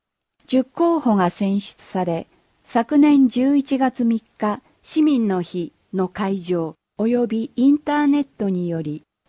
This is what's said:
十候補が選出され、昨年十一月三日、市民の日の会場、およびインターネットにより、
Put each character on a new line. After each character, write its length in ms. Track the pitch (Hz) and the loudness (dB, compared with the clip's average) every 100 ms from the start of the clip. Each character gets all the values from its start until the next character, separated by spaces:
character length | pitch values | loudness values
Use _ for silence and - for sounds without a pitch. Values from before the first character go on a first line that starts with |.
| _ _ _ _ - | _ _ _ _ -4
十 160 | 254 | -2
候 360 | 254 - 339 330 | -2 -2 0 2
補 160 | 254 208 | 2 2
が 140 | 180 | 0
選 300 | - 196 196 | 0 -2 -2
出 240 | - - | -6 -14
さ 200 | - 190 175 | -10 -6 -4
れ、 220 | 165 - _ _ _ _ | -4 -8 _ _ _ _
昨 320 | 240 233 302 | -4 0 4
年 320 | 294 285 262 | 6 6 4
十 280 | 240 262 285 | 2 2 0
一 200 | 277 269 | 0 0
月 280 | 262 247 233 | -2 0 0
三 160 | 226 - _ | -2 -4 _
日、 240 | 214 214 - _ | -4 -4 -10 _
市 180 | - 311 | -6 0
民 260 | 302 269 220 | 2 2 0
の 140 | 185 | -2
日 300 | 175 180 170 - _ | -4 -6 -8 -12 _
の 160 | 190 180 | -4 -4
会 320 | 185 196 196 | -4 -4 -4
場、 340 | 170 180 160 156 _ - | -2 -4 -4 -8 _ -6
お 100 | 220 | -2
よ 200 | 240 240 | 0 0
び 240 | 220 226 - | -4 -6 0
イ 160 | 262 | 2
ン 60 | 294 | 2
タ 260 | 294 294 | 0 0
ー 40 | 294 | 2
ネ 140 | 294 | 0
ッ 20 | |
ト 260 | 277 - 202 | -2 -4 -4
に 180 | 180 175 | -2 -4
よ 140 | 165 | -6
り、 220 | 156 151 - _ | -6 -10 -14 _